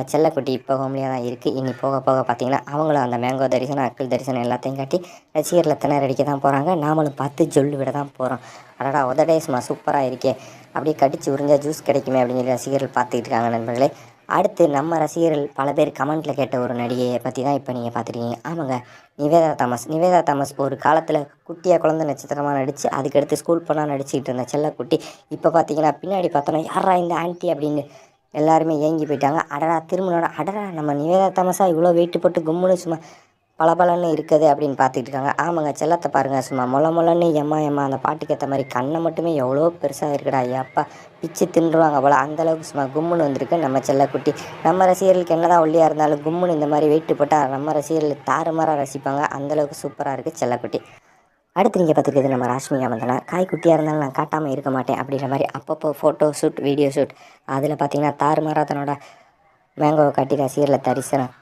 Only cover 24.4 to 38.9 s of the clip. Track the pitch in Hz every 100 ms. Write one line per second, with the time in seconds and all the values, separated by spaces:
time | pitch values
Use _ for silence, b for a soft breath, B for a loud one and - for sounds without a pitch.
24.4 | 120 147 151 - 127 160 B B B 151
25.4 | 165 160 156 147 156 139 170 196 175 143
26.4 | 143 151 160 185 190 180 175 165 175 175
27.4 | 175 147 151 147 139 B B B _ 151
28.4 | 156 160 165 151 151 160 151 135 139 160
29.4 | - 147 160 165 165 185 190 170 165 -
30.4 | 165 208 202 160 151 143 156 190 190 190
31.4 | 180 175 190 160 175 170 175 175 175 170
32.4 | 156 175 185 180 165 160 B B B B
33.4 | _ - 160 165 180 175 175 156 156 151
34.4 | 156 135 147 127 131 139 123 135 139 -
35.4 | 160 170 147 135 156 170 143 139 135 135
36.4 | 127 131 127 135 160 170 165 170 170 151
37.4 | 147 156 147 143 139 131 - 156 151 143
38.4 | 160 139 135 131 135